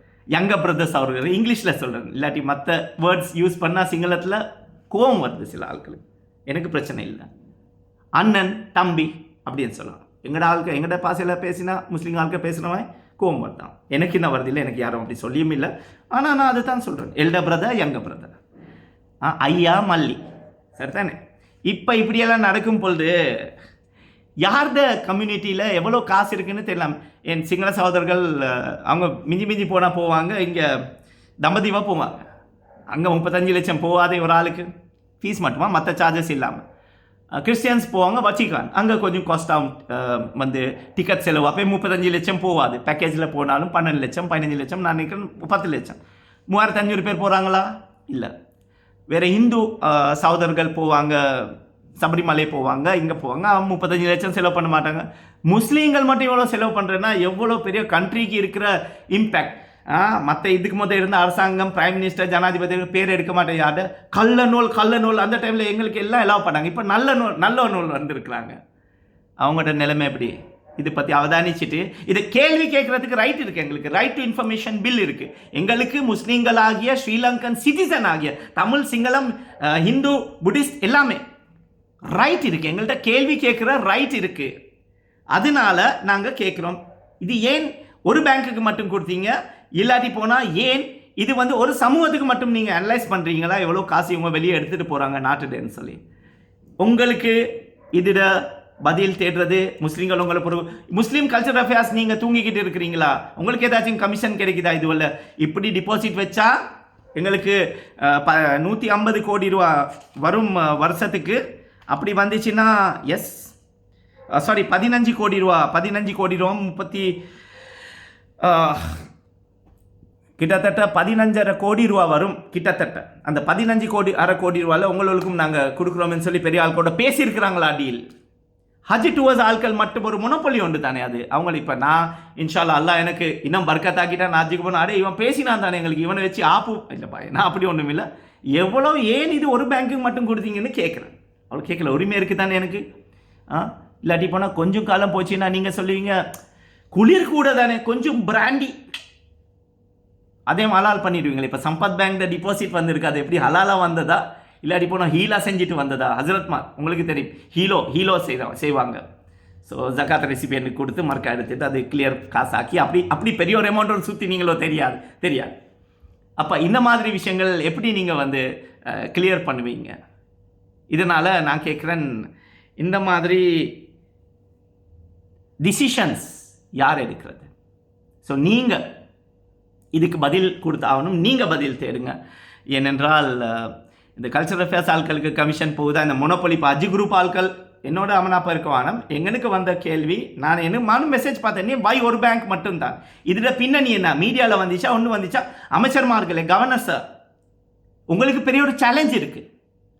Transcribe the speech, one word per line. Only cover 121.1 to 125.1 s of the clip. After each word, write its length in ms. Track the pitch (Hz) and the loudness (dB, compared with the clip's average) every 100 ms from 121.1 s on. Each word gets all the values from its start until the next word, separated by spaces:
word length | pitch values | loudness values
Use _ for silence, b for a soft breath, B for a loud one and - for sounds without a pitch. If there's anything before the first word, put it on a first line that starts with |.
| 220 220 208 196 196 | 4 4 4 2 0
கோடி 300 | 202 214 226 | 2 4 4
ரூபா 180 | 196 | 4
வரும். 460 | 165 151 196 190 - | 4 4 2 -2 -8
கிட்டத்தட்ட 640 | 175 180 180 156 - - - | -4 -2 0 -2 -6 -14 -12
அந்த 180 | - 147 | -4 -2
பதினஞ்சு 460 | 151 202 226 220 220 | 0 2 2 0 0
கோடி, 280 | 208 196 | 0 0
அரை 220 | - 180 185 | 2 2 2
கோடி 280 | 180 175 | 0 0
ரூபால 180 | 165 160 | 2 2
உங்களுக்கும் 520 | 196 185 196 | 2 0 0